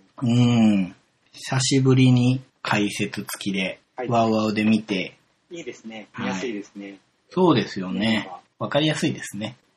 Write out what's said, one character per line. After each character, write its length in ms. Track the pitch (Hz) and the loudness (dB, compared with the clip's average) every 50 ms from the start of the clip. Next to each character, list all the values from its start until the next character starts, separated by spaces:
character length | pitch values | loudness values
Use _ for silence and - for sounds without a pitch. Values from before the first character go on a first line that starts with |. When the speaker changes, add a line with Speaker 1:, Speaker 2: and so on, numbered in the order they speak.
| _ _ _ - | _ _ _ -4
Speaker 1:
思 100 | 135 117 | -2 2
っ 40 | 117 | 4
て。 60 | 123 | 4
Speaker 2:
う 440 | 123 120 120 117 113 107 104 98 92 87 | 4 4 4 4 4 4 4 2 0 -4
ん。 60 | - _ _ _ _ _ _ _ | -8 _ _ _ _ _ _ _
久 280 | - - - - 131 131 | -20 -16 -8 -4 -2 -2
し 200 | - - 143 135 | 0 2 2 2
ぶ 140 | 131 131 131 | 4 4 6
り 160 | 131 131 127 | 6 6 6
に 320 | 127 123 123 127 131 127 - _ _ _ | 6 6 4 2 0 0 -4 _ _ _
解 280 | - - - 104 104 98 | -4 -2 0 0 0 -2
説 320 | - - 104 98 - 104 | -2 -4 -6 -6 -6 -8
付 160 | 92 - - - | -10 -10 -10 -8
き 140 | - 104 | -6 -6
で、 280 | 95 98 95 92 - - _ _ _ | -4 -4 -4 -6 -8 -12 _ _ _
Speaker 1:
は 80 | - 123 | -10 -6
い。 40 | 120 | -2
Speaker 2:
ワ 180 | 120 117 113 | 0 2 2
ウ 60 | 113 | 2
ワ 140 | 110 110 110 | 2 0 0
ウ 80 | 110 101 | 0 0
で 100 | 107 107 | 2 2
見 180 | 107 113 104 | 4 2 2
て。 340 | - - 104 92 85 - - _ _ _ _ _ _ _ | 0 -2 -4 -4 -6 -8 -12 _ _ _ _ _ _ _
Speaker 1:
い 100 | 175 170 | -18 -14
い 40 | 165 | -14
で 80 | - | -14
す 120 | - - - | -14 -14 -16
ね。 240 | 113 - 110 101 - | -16 -16 -16 -18 -16
Speaker 2:
は 100 | - - | -12 -8
い。 40 | - | -8
Speaker 1:
見 20 | 98 | -6
や 20 | 95 | -6
す 120 | - - | -6 -6
い 60 | 123 | -8
で 100 | 107 104 98 | -8 -8 -12
す 80 | - - | -14 -16
ね。 240 | 101 98 98 98 - _ _ _ _ _ _ | -16 -16 -16 -18 -20 _ _ _ _ _ _
Speaker 2:
そ 220 | - 180 185 175 | 0 2 4 4
う 20 | 139 | 4
で 140 | 110 98 - | 4 2 -2
す 120 | - 101 | -6 -8
よ 120 | 92 92 | -8 -6
ね。 80 | 92 95 | -4 -2
Speaker 1:
見 160 | 107 113 110 | -2 0 0
る 80 | - - | -2 -4
の 60 | - | -8
が。 100 | - - - _ _ - | -12 -18 -20 _ _ -10
Speaker 2:
わ 100 | 113 - | -6 -4
か 120 | - 143 | -2 0
り 60 | 156 | 0
や 80 | 156 147 | 0 -2
す 120 | - - | -2 -2
い 60 | 147 | -4
で 80 | 127 - | -4 -6
す 140 | - - - | -10 -12 -10
ね。 200 | 101 101 101 - - _ _ _ | -10 -10 -10 -12 -14 _ _ _